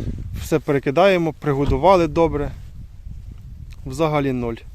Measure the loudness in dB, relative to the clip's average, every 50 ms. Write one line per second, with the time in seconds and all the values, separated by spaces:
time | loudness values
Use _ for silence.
0 | -6 -6 -6 -6 -8 -8 -8 -8 -2 -2 -2 0 0 0 0 0 0 2 4 6
1 | 6 6 6 4 2 0 -2 -2 -2 0 0 2 2 2 2 4 6 6 6 6
2 | 4 2 4 2 2 2 2 -2 -4 -4 -6 -10 -14 -14 -14 -14 -16 -14 -16 -16
3 | -14 -14 -12 -12 -12 -14 -14 -14 -16 -16 -16 -16 -16 -16 -14 -12 -12 -8 -2 0
4 | 0 2 2 2 2 0 0 0 -2 -4 -4 -6 -10 -16